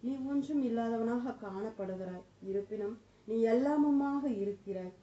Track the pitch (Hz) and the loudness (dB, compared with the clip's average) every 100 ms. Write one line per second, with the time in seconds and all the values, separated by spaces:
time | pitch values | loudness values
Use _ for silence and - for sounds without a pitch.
0 | 240 269 262 285 285 294 254 226 226 233 | -4 -4 0 0 2 0 2 2 0 0
1 | 226 240 247 233 208 190 220 220 190 185 | 0 0 -2 -6 -8 -6 -6 -4 -6 -4
2 | 185 180 - - 190 196 202 214 202 226 | -6 -8 -12 -14 -4 -4 -2 -6 -6 -6
3 | - - - 226 226 233 277 294 294 277 | -14 -20 -4 2 4 4 4 4 6 4
4 | 277 277 277 214 202 202 196 185 185 - | 4 0 0 0 -2 -4 -6 -6 -8 -12